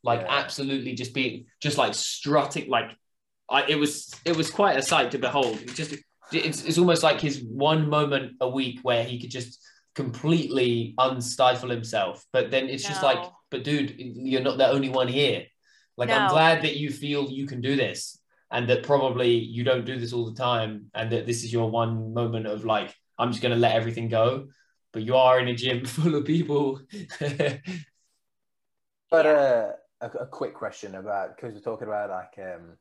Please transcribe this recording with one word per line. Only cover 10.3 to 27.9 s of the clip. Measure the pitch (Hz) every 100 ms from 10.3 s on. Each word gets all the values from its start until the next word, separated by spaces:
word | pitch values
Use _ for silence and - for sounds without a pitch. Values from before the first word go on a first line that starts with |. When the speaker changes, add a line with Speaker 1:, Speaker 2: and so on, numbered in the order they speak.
| 165 175 135 123 117 113 -
Speaker 1:
unstifle | 131 127 117 - 127 123 127
himself. | 120 110 110 92 87 -
But | 127 -
then | 131 135
it's | 135 -
just | 147
like, | 139 131
Speaker 3:
No. | 180 - _
Speaker 1:
"But | 131
dude, | 120 147 131 -
you're | 127 113 131 131
not | 131 127
the | 127
only | 139 135
one | 131 123
here. | 135 139 92 - _ _ _ _ -
Like, | 123
I'm | 110 -
Speaker 3:
No. |
Speaker 1:
glad | 160 165 156
that | 151 143
you | 147
feel | - 143 143 139
you | 135 139
can | 123
do | 127 139
this | 104 87 - - _ _ _
and | 120 120
that | 120
probably | 127 139 135 123 120 117
you | 113 117
don't | 123 127 113
do | 131
this | 117
all | 120 117
the | 113
time | 123 117 110 107 - 110
and | 113
that | 113 120
this | 117
is | 113
your | 117 113
one | 113 113 110 110 117
moment | 117 113 107
of, | 104 110
like, | 107 90 - _ -
I'm | 123
just | 110
gonna | 123 120
let | 117 113
everything | 113 117 113
go." | 110 117 135 139 _ _ _ _
But | 113
you | 110 127
are | 127 127
in | 123
a | 117
gym | 127 123 127
<laughs> | -
full | 160 147
of | 147
people. | 165 147 143 139 135 -
<laughs> | 208 170 - 147 139 147 - - 180 147